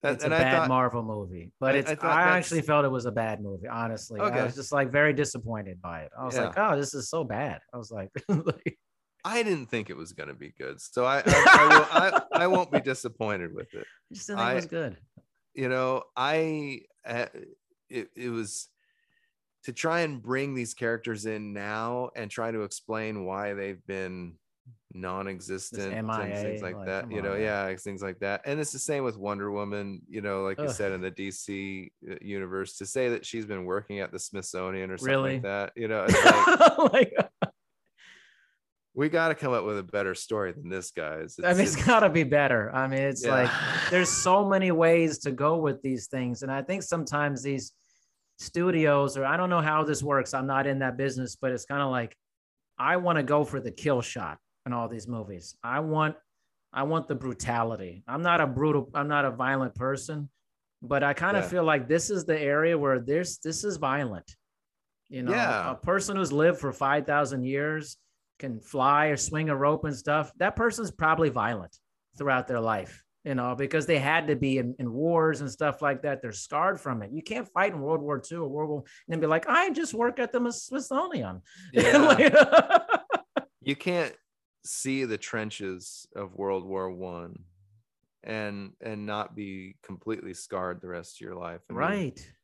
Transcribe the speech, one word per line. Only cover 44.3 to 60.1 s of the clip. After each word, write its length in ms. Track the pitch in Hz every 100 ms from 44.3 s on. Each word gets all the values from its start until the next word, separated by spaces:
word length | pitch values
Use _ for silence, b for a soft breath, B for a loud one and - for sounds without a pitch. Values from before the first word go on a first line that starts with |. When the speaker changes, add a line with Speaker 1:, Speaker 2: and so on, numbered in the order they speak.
| 190 202
Speaker 2:
many 240 | 196 185
ways 480 | 165 165 170 165 147
to 120 | 147
go 260 | 127 147 165
with 240 | 156 135
these 260 | 135 127 -
things. 340 | 131 123 120
And 100 | 135
I 100 | 135
think 180 | 135 131
sometimes 640 | 127 165 143 147 147 135
these 300 | 135 135 110 _ _ _ _ _ _ _
studios, 760 | - 170 180 165 156 143 139 135
or 100 | 135
I 120 | 160
don't 120 | 185
know 120 | 175
how 220 | 156 156
this 180 | 151 147
works, 320 | 139 139 123
I'm 140 | 135 131
not 180 | 135 139
in 140 | 135
that 180 | 135 123
business, 380 | 135 127 123 -
but 160 | 131
it's 140 | 123 -
kinda 220 | 143 139
like, 280 | 127 117 - _ _ _ _ _ _
I 180 | 127 180
wanna 260 | 180 160
go 200 | 131 147
for 160 | 147 139
the 120 | 120
kill 300 | 113 151 131
shot 380 | 120 - 90 76 _ _ -
in 80 |
all 160 | 123 117
these 180 | 113 101
movies. 480 | 120 101 92 82 -
I 160 | 117 131
want, 360 | 156 156 156 156 _ _ _ _ _
I 100 | -
want 240 | 143 160 160
the 80 | 135
brutality. 880 | 127 117 - 117 113 110 92 87 -
I'm 140 | 139
not 200 | 170 170
a 60 | 151
brutal, 420 | 127 151 147 -
I'm 140 | 151 143
not 180 | 147 139
a 60 |
violent 440 | 117 127 135 131 -
person, 540 | 127 135 -